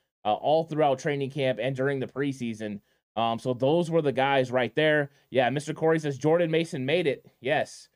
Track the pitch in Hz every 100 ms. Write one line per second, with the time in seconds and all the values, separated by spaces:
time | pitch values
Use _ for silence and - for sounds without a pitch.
0 | _ _ 104 107 135 160 160 151 147 131
1 | 156 143 135 147 131 107 131 131 135 139
2 | 117 131 143 131 120 110 107 101 _ _
3 | _ 110 117 117 127 120 131 170 165 165
4 | 143 120 135 135 123 127 117 151 156 151
5 | 139 _ - 131 120 139 156 143 160 160
6 | 147 127 151 170 165 160 165 147 131 175
7 | 151 123 - _ 120 147 107 - -